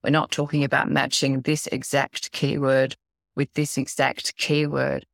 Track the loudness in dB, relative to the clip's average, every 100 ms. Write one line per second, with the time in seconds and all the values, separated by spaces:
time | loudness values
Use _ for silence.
0 | 2 2 2 -2 0 0 2 2 2 0
1 | 0 0 0 0 0 -2 -2 -6 0 0
2 | 0 -6 -10 -2 -2 0 2 4 2 -2
3 | _ _ _ -4 -2 0 -2 -2 -4 0
4 | 0 0 -8 -6 0 0 2 0 0 -2
5 | -6